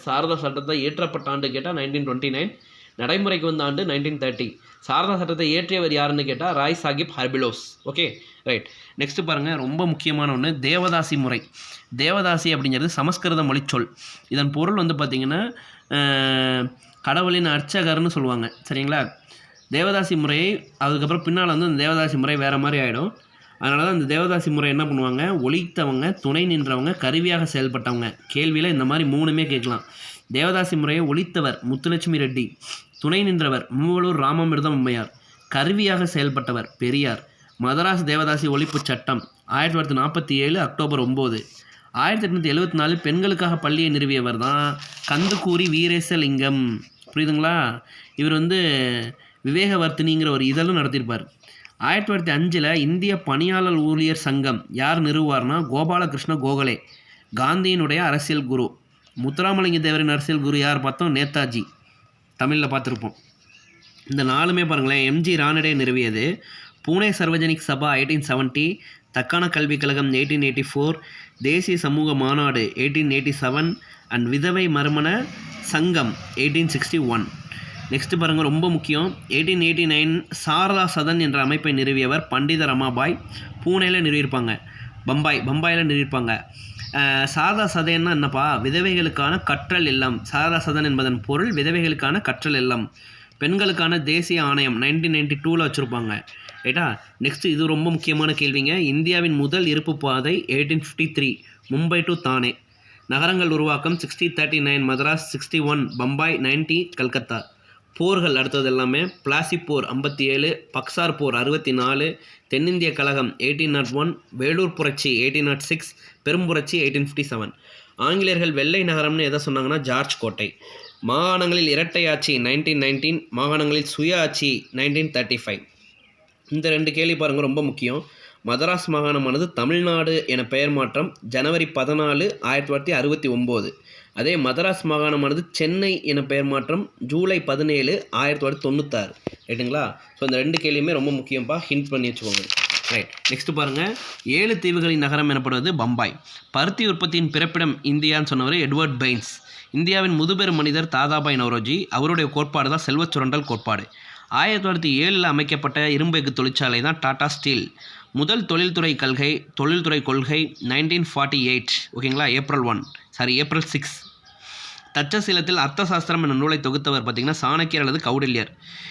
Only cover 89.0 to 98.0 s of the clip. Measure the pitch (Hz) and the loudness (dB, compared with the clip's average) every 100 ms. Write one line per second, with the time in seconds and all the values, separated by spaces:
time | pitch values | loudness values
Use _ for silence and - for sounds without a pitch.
89 | 160 - 143 190 - 143 - 180 156 131 | 0 0 0 0 0 -4 0 0 2 2
90 | 131 117 101 147 160 165 160 151 151 135 | 0 -2 -4 0 0 0 0 0 2 2
91 | 131 120 101 143 226 160 147 175 165 156 | 0 -2 -2 -2 0 0 0 0 0 0
92 | 139 160 - 127 156 139 127 120 104 - | 0 0 -2 -4 -2 0 2 0 -4 -10
93 | - - - _ 147 190 196 170 165 170 | -20 -20 -20 _ 0 2 2 2 2 0
94 | 143 165 170 170 143 139 135 117 135 160 | 0 0 0 0 2 2 2 2 2 2
95 | 165 151 147 143 160 165 151 143 131 120 | 2 0 0 -2 0 0 0 0 -2 -2
96 | 110 104 - - - - 127 143 156 107 | -4 -6 -8 -18 -20 -6 -2 0 0 -4
97 | - - 135 143 185 151 160 151 165 165 | -10 -4 -4 0 0 2 2 2 2 0